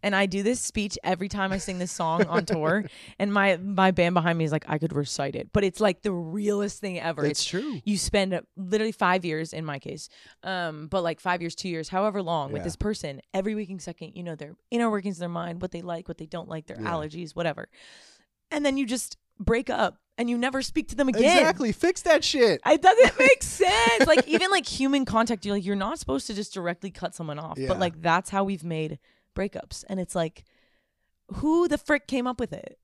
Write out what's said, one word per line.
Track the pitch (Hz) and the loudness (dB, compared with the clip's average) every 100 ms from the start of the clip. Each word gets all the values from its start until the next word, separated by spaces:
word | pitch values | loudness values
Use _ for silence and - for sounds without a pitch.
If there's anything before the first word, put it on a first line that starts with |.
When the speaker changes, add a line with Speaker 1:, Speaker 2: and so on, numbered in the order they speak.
Speaker 1:
and | 202 196 | 0 0
I | 202 | 0
do | 190 | 0
this | 202 247 | 0 -2
speech | - - 202 - | -4 -4 -4 -4
every | - 180 196 | -4 -2 -4
time | 202 190 | -4 -2
I | 190 | -2
sing | - 180 | -6 -6
this | 180 | -6
song | - 165 165 180 | -4 -2 0 2
on | 170 | 0
tour, | 170 143 156 190 196 - | 0 -2 0 0 -2 -12
Speaker 2:
<laughs> | - - | -20 -6
Speaker 1:
and | 202 | -2
my, | 202 196 175 | 2 2 2
my | 190 196 190 | -2 4 4
band | 180 175 | 4 2
behind | 180 165 170 | 2 2 0
me | |
is | 160 | 0
like, | 156 - | -2 -2
"I | 151 | -2
could | 156 | -2
recite | 147 143 - 139 - | -2 -4 -4 -6 -6
it," | - | -2
but | 214 | 0
it's, | 196 - | 0 2
like, | 208 180 | 0 0
the | 208 | -4
realest | 180 165 190 208 208 202 - | -4 -6 -4 -2 0 -2 -6
thing | 202 175 | -8 -6
ever. | 165 151 | -4 -2
Speaker 2:
It's | 147 151 | -2 -2
Speaker 1:
It's | - | -4
Speaker 2:
true. | 180 294 208 | -4 -6 -6
Speaker 1:
you | 202 202 | -2 -2
spend | - 202 190 180 - - | 0 0 0 -2 -6 -14
literally | 185 208 220 | -2 0 0
five | - 185 185 | 0 2 2
years, | 175 156 160 | 0 -4 -6
in | 160 | -8
my | 160 143 | -8 -10
case, | - 151 - - - _ | -10 -14 -14 -20 -20 _
um, | 180 185 175 156 156 | -8 -6 -6 -8 -4
but, | 196 | -2
like, | 170 160 | -2 -4
five | 185 175 | -2 -2
years, | 170 | -4
two | - 190 | -8 -6
years, | 165 156 | -6 -4
however | 185 208 202 | 0 0 -2
long, | 175 165 135 | -2 -2 -2
with | 104 | -6
Speaker 2:
Yeah. | |
Speaker 1:
this | 175 170 | -6 -6
person, | 208 214 156 139 - | -4 -4 -8 -12 -6
every | 190 196 | -4 -2
waking | 214 196 190 | -4 -8 -10
second, | 156 165 160 - | -12 -14 -14 -12
you | |
know, | 175 | -12
their | 156 147 - _ | -12 -14 -18 _
inner | 233 233 | -2 0
workings | 208 190 170 | 0 -4 -6
of | |
their | 175 | -6
mind, | 170 170 170 | -6 -6 -6
what | 185 | -8
they | 170 | -8
like, | 175 170 185 | -8 -8 -8
what | 165 | -12
they | 156 | -10
don't | 175 170 | -12 -10
like, | 160 156 | -12 -12
their | - | -8
Speaker 2:
Yeah. | 110 | -6
Speaker 1:
allergies, | 170 156 156 170 175 | -4 -6 -10 -12 -4
whatever. | 170 143 - _ - - - _ _ _ _ | -4 -4 -12 _ -20 -20 -20 _ _ _ _
And | 311 294 | -2 0
then | 269 | 0
you | 262 | -2
just | 240 - - _ _ | -4 -6 -14 _ _
break | 190 233 269 | 0 0 0
up, | - 190 - _ - | 0 0 -2 _ -6
and | 240 | -2
you | 240 | 0
never | 247 262 | 0 -2
speak | 262 - - | -2 -4 -4
to | 226 | 0
them | 269 | 0
again. | 214 262 359 | 4 6 8
Speaker 2:
Exactly. | 320 - 240 | 6 4 -2
Fix | - 339 370 | 2 0 0
that | 370 311 | 4 4
shit. | - 294 233 156 - | 4 4 6 6 4
Speaker 1:
It | 302 | 6
doesn't | 359 440 508 - | 8 10 8 8
Speaker 2:
<laughs> | |
Speaker 1:
make | 523 523 | 6 6
sense. | - - 370 415 466 466 262 | 4 2 4 6 4 6 6
Like, | 302 - | 6 6
even, | 330 370 | 2 4
like, | 381 254 | 2 0
human | - 269 277 | -2 2 2
contact, | 262 220 226 226 202 | 2 2 2 0 -2
you're | |
like, | 202 | -2
you're | 185 202 | 0 -2
not | 196 320 | -2 -6
supposed | - 269 - | -4 -4 -4
to | |
just | 202 208 | -8 -8
directly | - 175 175 196 | -6 -6 -6 -8
cut | - 175 | -8 -10
someone | - 160 147 | -8 -10 -8
off, | 160 160 | -10 -6
Speaker 2:
Yeah. | 131 | -2
Speaker 1:
but, | 185 | 0
like, | 180 160 | -2 -2
that's | 165 170 - | 0 0 0
how | 196 | -2
we've | 196 196 | -2 -4
made | 170 160 156 165 _ _ _ | -6 -4 -4 -8 _ _ _
breakups. | - 196 - - - - | -6 -6 -6 -14 -16 -8
And | 190 | -8
it's | 180 | -4
like, | 185 165 - - _ _ _ _ _ _ _ _ - | -2 -4 -6 -20 _ _ _ _ _ _ _ _ -4
who | 294 330 349 | 0 2 2
the | 196 | 0
frick | - 294 - | 0 -2 0
came | 262 247 | -4 -4
up | 247 | -4
with | 240 | -6
it? | 147 - - | -8 -14 -20